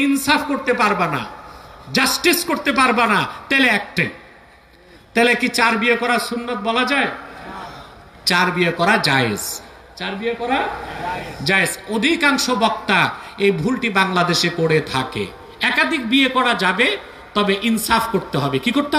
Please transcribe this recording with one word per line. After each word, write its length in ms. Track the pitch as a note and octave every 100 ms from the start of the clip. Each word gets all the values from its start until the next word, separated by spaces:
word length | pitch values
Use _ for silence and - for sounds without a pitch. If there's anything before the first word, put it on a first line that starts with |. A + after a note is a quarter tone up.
| C#4
ইনসাফ 340 | C#4 - D4 C#4
করতে 220 | C#4 - A3+
পারবা 260 | G#3+ F#3 E3+
না, 80 | C#3 G#2+ - - - - - - C#3
জাস্টিস 420 | C4 - F4 E4 -
করতে 220 | D4 -
পারবা 320 | B3 B3+ A#3 A3+
না, 80 | G3 C#3+ - -
তাহলে 220 | C#4 B3+ G#3
একটাই। 300 | - - C3 - - - - - - - - - -
তাহলে 200 | A3+ A#3+ A#3
কি 80 | B3 -
চার 140 | A#3 A3+
বিয়ে 160 | A#3+ A#3
করা 140 | A#3+ A#3+ -
সুন্নত 300 | A#3+ A#3+ A3+ G3+
বলা 160 | A3+ B3+
যায়? 180 | C#4 A#3 - - - - - - - - - - - -
চার 180 | F3+ F#3 E3+
বিয়ে 160 | E3+
করা 220 | E3 F3 A3 D#3
জায়েজ। 340 | C3+ A#2 G2+ - - - - - -
চার 140 | F#3 G3
বিয়ে 140 | A3+ A#3
করা 180 | A#3+ C4+ G#4 - - - F3 F3+ F3 - C#3+
জায়েজ। 240 | G3 E3 - - A3
অধিকাংশ 480 | C4 E4 D4 C4 - A#3+
বক্তা 380 | G#3+ - - F#3 C#3 - - -
এই 80 | G3+ F3
ভুলটি 280 | E3 B3+ A#3 G3
বাংলাদেশে 500 | F#3 F3+ F3 E3 E3+ E3
করে 180 | D#3+ D#3 D3
থাকে। 320 | C3 B2+ A2+ F#2+ - - - B3
একাধিক 340 | B3 D#4+ D#4+ A3+
বিয়ে 160 | C4+ C4 B3+
করা 160 | B3 A3+
যাবে, 220 | F#3 F#3 C4+ G#4 - - - G#3
তবে 180 | G3+ G3 A#3
ইনসাফ 360 | A3 - A3+ -
করতে 220 | F3+ - D3+
হবে। 140 | C#3 C3+
কি 60 | A#3+ C4
করতে 180 | C#4+